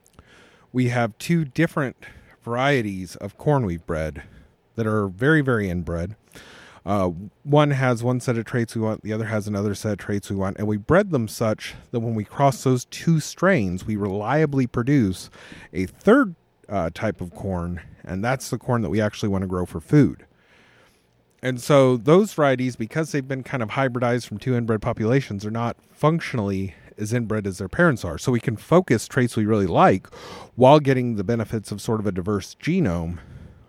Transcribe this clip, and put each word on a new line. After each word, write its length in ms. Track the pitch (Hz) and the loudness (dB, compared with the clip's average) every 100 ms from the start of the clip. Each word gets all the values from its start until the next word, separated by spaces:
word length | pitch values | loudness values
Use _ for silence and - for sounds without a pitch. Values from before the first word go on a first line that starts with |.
| _ _ - - - _ _ | _ _ -20 -20 -20 _ _
we 160 | 127 123 | -2 0
have 280 | 123 117 - | 0 -2 -4
two 260 | - 170 147 | -2 0 0
different 500 | - 165 - 131 - - - - _ | -2 -2 0 -6 -8 -20 -20 -20 _
varieties 720 | - 120 139 139 104 95 90 - | -6 0 2 2 0 -6 -10 -10
of 220 | 101 - | -12 -6
corn 280 | 151 143 107 | 0 2 2
we've 200 | 85 - | -4 -4
bred 380 | 80 78 71 - - - _ _ - | -4 -4 -6 -16 -20 -20 _ _ -6
that 100 | 110 | -2
are 220 | 107 101 | 0 -2
very, 320 | 92 135 156 | 0 2 4
very 300 | 135 117 98 | 4 0 0
inbred. 480 | 90 82 85 90 110 _ - - - - - - | -2 -4 -4 -6 -10 _ -20 -20 -20 -20 -14 -4
Uh, 260 | 101 92 85 101 _ | 0 0 -2 -12 _
one 280 | 147 147 147 | 0 4 4
has 320 | 135 131 117 | 2 0 0
one 160 | 123 127 | -2 -2
set 180 | - 117 | -2 -4
of 60 | |
traits 320 | 110 127 117 117 | -2 -4 -2 -2
we 60 | |
want, 220 | 110 107 | -4 -4
the 100 | 101 | -6
other 140 | 110 110 | -6 -2
has 200 | 107 101 | -4 -2
another 260 | 101 104 | -2 -2
set 200 | 98 107 | -2 -4
of 40 | 101 | -4
traits 300 | - 104 - | -4 -6 -4
we 60 | 98 | -4
want, 220 | 95 - | -4 -2
and 100 | 107 | -2
we 80 | 107 | -2
bred 360 | 104 165 208 | 2 2 2
them 180 | 147 110 | -2 -2
such 460 | - 113 107 - - - | -2 -2 -2 -6 -16 -8
that 100 | 120 | -6
when 120 | 117 | -4
we 120 | 113 104 | -4 -6
cross 360 | - 139 131 131 | 0 0 2 0
those 180 | 127 - | 0 -2
two 360 | - - 165 | -6 0 0
strains, 640 | - - 180 175 95 90 110 | 0 -2 2 2 0 -4 -4
we 100 | 107 | -2
reliably 720 | 101 98 107 147 156 139 123 | -2 -2 0 0 2 0 -2
produce 640 | 131 120 147 101 92 - - - - - | -2 2 4 2 0 -10 -20 -20 -20 -12
a 140 | 82 92 | -6 -6
third, 500 | - - 269 220 165 _ _ - | 0 6 6 6 -4 _ _ -6
uh, 220 | 98 82 | -4 -4
type 280 | - 110 87 | -2 -4 -4
of 120 | 90 | -8
corn, 460 | - 101 90 85 87 - - | -8 -4 -4 -4 -6 -12 -20
and 180 | - 92 | -10 -4
that's 280 | 113 131 - | -2 -4 -4
the 80 | 123 | -8
corn 240 | - 120 | -2 -2
that 80 | 98 | 0
we 100 | 101 | 0
actually 300 | 107 - 107 | 0 0 -2
wanna 180 | 95 95 | -2 -2
grow 180 | 92 90 | -2 -4
for 140 | 85 | -6
food. 460 | - 151 107 - - _ _ _ _ _ _ _ _ _ _ _ | 2 6 6 2 -14 _ _ _ _ _ _ _ _ _ _ _
And 200 | 123 127 | -6 -4
so 340 | - 143 131 127 | 4 6 6 4
those 380 | 107 175 208 | 4 4 4
varieties, 420 | - 143 127 127 120 | 2 2 2 -2 -4
because 380 | 110 160 160 | -6 -6 -4
they've 120 | 147 131 | -4 -4
been 180 | 131 | -8
kind 200 | 123 135 | -6 -6
of 60 | 107 | -4
hybridized 580 | 139 135 120 120 123 - | -2 -2 0 0 0 -4
from 100 | 104 | -8
two 160 | 131 | -2
inbred 280 | 120 117 110 | 0 0 -2
populations, 640 | 120 110 110 135 - 101 104 | -2 -2 2 2 0 -6 -6
are 60 | |
not 260 | 113 117 - _ | -4 -4 -6 _
functionally 880 | - 147 165 - 123 101 95 95 - - - | 0 2 2 -2 -4 -2 -2 -4 -10 -20 -10
as 160 | 104 | -4
inbred 340 | 123 110 110 101 | -2 -2 -2 -4
as 120 | 87 | -6
their 100 | 95 | -6
parents 340 | - 175 123 | 2 2 2
are. 140 | 90 82 | -4 -6
So 120 | - | -2
we 120 | 120 | 0
can 160 | - 107 | 0 -4
focus 500 | - 165 185 113 - | 4 4 4 0 0
traits 300 | - 123 - | 0 0 0
we 80 | 107 | 2
really 220 | 110 95 | 2 2
like 460 | 107 185 95 - - - - - - | 4 4 4 -2 -20 -18 -18 -10 6
while 260 | 127 151 | 8 8
getting 340 | 139 127 123 107 | 6 2 0 -2
the 80 | |
benefits 480 | 95 117 104 110 - | -2 -2 -2 -4 -6
of 80 | 101 | -8
sort 220 | - 110 | -2 -2
of 60 | 104 | 0
a 40 | |
diverse 440 | 92 90 101 - - | -2 -2 -2 -4 -8
genome 580 | 143 190 123 85 82 85 - - - - | -2 2 2 0 -4 -8 -12 -20 -20 -20